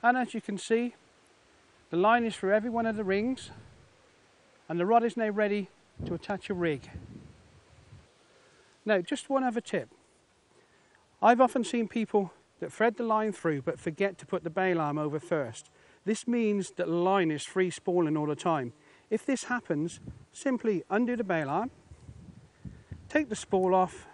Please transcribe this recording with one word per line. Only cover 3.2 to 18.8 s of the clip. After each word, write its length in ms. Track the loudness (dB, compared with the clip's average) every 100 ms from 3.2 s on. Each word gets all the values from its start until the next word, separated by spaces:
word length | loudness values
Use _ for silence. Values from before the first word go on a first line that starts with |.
| 0 -4 -10 -18 -20 -20 -20 _ _ _ _ _ _ _ _
and 120 | -2
the 60 | 4
rod 180 | 4
is 120 | 4 0
now 140 | -2
ready 400 | 0 0 0 -4 _ _ -12 -8
to 80 |
attach 360 | -8 -6 -8 -4
a 40 |
rig. 360 | -2 0 -2 -6 -16 -16 -20 -20 -20 -20 -20 _ -20 -20 -20 -20 _ _ _ _ _ _ _ 2
Now, 140 | 2
just 300 | 2 -6 -2
one 140 | 0
other 180 | 0 -2
tip. 280 | -4 -6 -6 _ _ _ _ _ _ _ _ _ _ _ _ _
I've 180 | 4 6
often 240 | 4 2
seen 240 | -2 -2 -2
people 460 | -4 0 0 -2 -8 _ _
that 120 | -12
thread 260 | 0 0 2
the 60 |
line 280 | -2 0 0
through 300 | -2 -2 -2
but 180 | -4 -6
forget 380 | -6 -2 -2 -4
to 80 | -6
put 180 | -6
the 60 | -4
bail 320 | -2 0 2
arm 160 | 0 -2
over 220 | -4 -4
first. 500 | -2 -2 -2 -8 -18 _ _ _
This 240 | -4 -4 0
means 440 | 0 2 0 -2
that 160 | -4 -2
the 60 |
line 380 | 0 2 4 2
is 120 | 0
free 280 | -4 0 0
spooling 460 | 0 -2 2 2 0
all 100 | -2
the 80 | -2
time. 380 | 0 -2 -2 -10